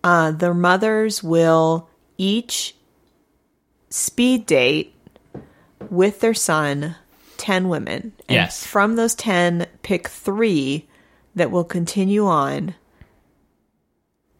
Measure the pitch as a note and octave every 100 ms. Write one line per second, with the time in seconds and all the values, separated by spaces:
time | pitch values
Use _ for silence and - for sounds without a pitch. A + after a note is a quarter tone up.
0 | F3 F3 D#3+ D#3 F3 F3 F3 F#3 A3 A3
1 | A3 G#3 E3 E3 E3 D#3+ D#3+ E3 E3 _
2 | _ - F#3 G#3+ A#3+ - - - _ _
3 | _ _ _ _ _ _ _ _ _ -
4 | - - B3 B3+ G#3+ C#3+ B2 D3+ - _
5 | - _ _ - - _ _ _ - F3+
6 | F#3+ G3+ A3+ A3 - D#3 D3 C#3+ D3 E3
7 | _ _ _ - - F#3 F#3 D#3 - G#2+
8 | A3+ - - B2 F3+ - - G3+ G3+ A3+
9 | A#3 - A#3 F3+ F3 F3 - - - F3+
10 | - - - G3 A3+ E3 C3+ C#3+ - _
11 | _ _ _ F#3+ E3 F3+ E3+ F3+ E3+ -
12 | F#3+ G3+ G3+ D#3+ C#3 C#3+ E3 F3+ _ _
13 | - _ _ _ _ _ _ _ _ _
14 | _ _ _ _